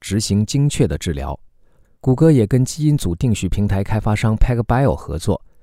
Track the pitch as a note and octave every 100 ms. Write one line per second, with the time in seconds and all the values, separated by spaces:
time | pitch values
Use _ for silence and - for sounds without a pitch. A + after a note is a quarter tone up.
0 | - G2 - G2+ G#2+ C#3 C#3+ - G#2+ D2
1 | - C#2+ C#2 C#2 - _ _ _ _ _
2 | - B2+ D#3+ C#3+ G#2 B2+ C3 - D3+ D3
3 | F#2 E2+ B2+ G#2 F#2 - G2+ G2 G2+ A2
4 | A2 G#2 A2+ A2 - A#2+ A#2 B2 C#3 C#2+
5 | - D#2+ - F#2 - -